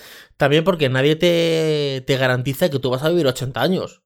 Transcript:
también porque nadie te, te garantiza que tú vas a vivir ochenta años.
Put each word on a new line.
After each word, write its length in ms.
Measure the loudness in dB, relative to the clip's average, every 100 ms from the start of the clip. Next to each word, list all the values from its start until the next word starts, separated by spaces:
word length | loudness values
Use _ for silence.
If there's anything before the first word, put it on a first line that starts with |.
| -20 -20 -18 -2
también 280 | 2 2
porque 240 | 2 0 0
nadie 260 | 2 2
te, 880 | 2 2 2 0 0 0 -2 -4 -4 -2
te 100 | 0
garantiza 520 | 0 0 -2 -2 -2
que 120 | 0
tú 100 | -2
vas 140 | -2
a 60 | 0
vivir 160 | 2 0
ochenta 360 | -2 -4 -2
años. 400 | -2 -2 -6 -14